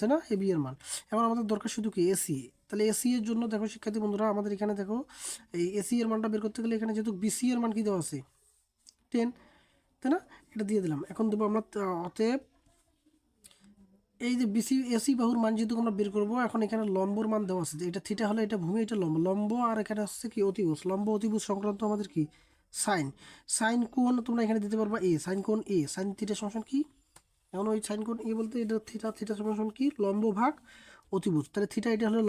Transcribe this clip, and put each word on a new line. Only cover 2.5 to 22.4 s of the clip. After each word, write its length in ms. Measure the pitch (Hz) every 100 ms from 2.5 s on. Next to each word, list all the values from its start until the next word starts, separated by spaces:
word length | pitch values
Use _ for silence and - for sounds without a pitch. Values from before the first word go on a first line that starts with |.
| - _
তাহলে 160 | 208 214
এসি 160 | 208 247 247
এর 60 | 214
জন্য 140 | 226 233
দেখো 140 | 214 214
শিক্ষার্থী 260 | - - 220
বন্ধুরা, 200 | 214 202 220
আমাদের 160 | 208 202 202
এখানে 160 | 208 202
দেখো 160 | 196 226 294 - - - - 170
এই 80 | 175 202
এসি 140 | 190 240
এর 60 | 226
মানটা 180 | 220 220
বের 80 | 214
করতে 140 | 214 214
গেলে 120 | 226 226
এখানে 140 | 220 214
যেহেতু 160 | 220 190
বিসি 240 | 208 - 247
এর 60 | 240
মান 80 | 233 214
কি 60 | 214
দেওয়া 140 | 190
আছে? 140 | 151 143 131 _ _ _ _ _ - - _
টেন, 180 | 240 233 247 - _ _ _ _ _
তাই 80 | 262
না? 40 | 339 - - _
এটা 120 | 220 202
দিয়ে 100 | 214
দিলাম। 160 | 180 147 -
এখন 120 | 180 220
দেবো 120 | 208 214
আমরা 140 | 214 214
তা-, 260 | 208 196 180 175
অতএব 320 | - 220 269 - _ _ _ _ _ _ _ _ _ - _ - - - _ _ -
এই 140 | 240 247
যে 60 | 233
বিসি, 200 | 208 233 262 247 233
এসি 160 | 247 254
বাহুর 180 | 233 240
মান 100 | 220 220
যেহেতু 160 | 220 226
আমরা 120 | 233 202
বের 100 | 202 208
করবো, 180 | 208 240 226
এখন 140 | 226 208
এখানে 180 | 220 214 190
লম্বর 300 | 190 202 220
মান 100 | 214 202
দেওয়া 140 | 185
আছে, 100 | 165 151 180
এটা 100 | 180 -
থিটা 180 | 202 214
হলে 100 | 220 214
এটা 100 | 214
ভূমি, 140 | 165 214 220
এটা 100 | 220
লম্ব, 140 | 170 156 175
লম্ব 220 | 190 208 233 240
আর 80 | 226
এখানে 180 | - 214 208
হচ্ছে 200 | - 226
কি? 80 | 226 196
অতিভুজ। 320 | 190 180 151 180
লম্ব 160 | 196 208 214
অতিভুজ 260 | 220 214 -
সংক্রান্ত 300 | 196 208 202 214
আমাদের 180 | 208 202
কি? 100 | - 151 -